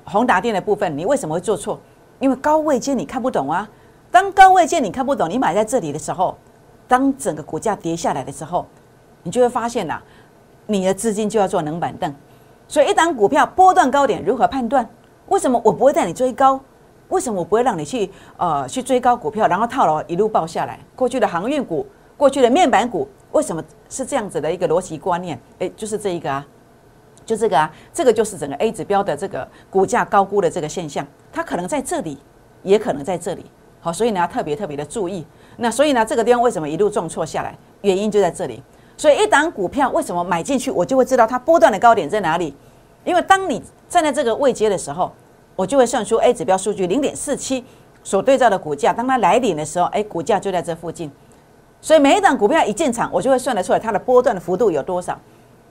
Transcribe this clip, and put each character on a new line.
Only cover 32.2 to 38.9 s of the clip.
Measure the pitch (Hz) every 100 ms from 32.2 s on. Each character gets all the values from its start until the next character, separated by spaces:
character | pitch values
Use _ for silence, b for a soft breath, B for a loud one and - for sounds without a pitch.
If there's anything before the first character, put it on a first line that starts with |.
| - _ _ _
也 | 185 214
可 | 214
能 | -
在 | 185 180
这 | 202
里。 | 160 - _ _ _
好， | 170
所 | 170 240
以 |
呢， | 185
要 | 175
特 | 247
别 | 156 147
特 | 190
别 | 143
的 |
注 | 147 233 175
意。 | 196 135 b b b
那 | 233
所 | 247
以 | 302
呢， | 247
这 | - 262
个 |
地 | 220
方 | 240
为 | 240
什 | 208
么 | 147
一 | 165
路 | 208
重 | 208 165
挫 | -
下 | 160 165
来？ | 143 - b _
原 | 202 185
因 | 214
就 | 208
在 | 180
这 | 160 151
里。 | 113 - b b